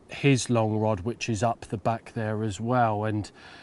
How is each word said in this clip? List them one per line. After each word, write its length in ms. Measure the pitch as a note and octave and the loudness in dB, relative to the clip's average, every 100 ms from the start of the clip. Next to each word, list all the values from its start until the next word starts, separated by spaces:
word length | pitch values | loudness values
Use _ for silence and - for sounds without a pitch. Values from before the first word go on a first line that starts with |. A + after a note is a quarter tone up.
| - | -6
his 420 | - C#3+ C3 - | 0 4 4 2
long 280 | A#2 A2 G#2+ | 2 2 2
rod, 240 | G#2+ G#2 | 0 0
which 260 | F2+ A2+ - | -4 -6 -4
is 160 | G#2 | 0
up 220 | A2+ - - | 0 -2 -6
the 120 | G#2+ | -4
back 360 | A#2 A2+ - | -2 -4 -6
there 300 | A#2 G#2+ G#2+ | -6 -4 -2
as 180 | A2 F#2+ | -4 -4
well. 420 | A2+ B2+ A#2 G#2 | 0 2 4 2
And, 260 | G#2+ G#2 G2+ - - - | 0 -2 -4 -12 -20 -20